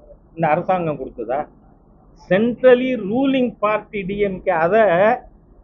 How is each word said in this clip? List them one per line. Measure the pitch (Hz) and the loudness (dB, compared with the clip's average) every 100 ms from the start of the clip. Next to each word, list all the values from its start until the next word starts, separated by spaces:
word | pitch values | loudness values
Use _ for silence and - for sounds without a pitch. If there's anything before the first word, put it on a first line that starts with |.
| - - _ | -20 -20 _
இந்த | - 156 | -4 0
அரசாங்கம் | 160 175 185 165 135 | 0 0 -2 -2 -6
கொடுத்ததா? | 131 120 110 139 147 _ - _ _ _ - - - | -10 -10 -6 -6 -6 _ -20 _ _ _ -20 -20 -2
centrally | 185 233 233 254 247 262 247 | 0 0 2 4 4 2 -4
ruling | 190 240 277 269 247 - | -4 -2 0 0 -2 -2
party | 208 214 214 208 190 | -2 -2 -4 -8 -8
டி | 208 | -4
எம் | 202 180 | -4 -2
கே, | 190 | -2
அதை | 165 170 220 208 170 214 247 - - _ - | 0 2 4 4 4 2 0 -6 -20 _ -20